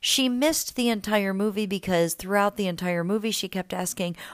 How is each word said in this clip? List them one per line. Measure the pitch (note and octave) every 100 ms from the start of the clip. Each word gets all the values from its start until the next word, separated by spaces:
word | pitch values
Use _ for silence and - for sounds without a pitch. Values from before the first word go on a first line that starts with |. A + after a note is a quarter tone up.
she | - - B3+
missed | B3 D4+ D#4 - -
the | A#3+
entire | A3 G#3 G#3+ G3
movie | F#3+ G#3+ G3+
because | G#3 G3 F#3 F3 E3+
throughout | - F#3 G3+ G3+ G3+
the | F#3+
entire | E3+ F3+ F3
movie, | E3+ G#3+ A3
she | G3 F#3
kept | F#3+ F3+
asking, | F#3 F3+ - F3 E3+ -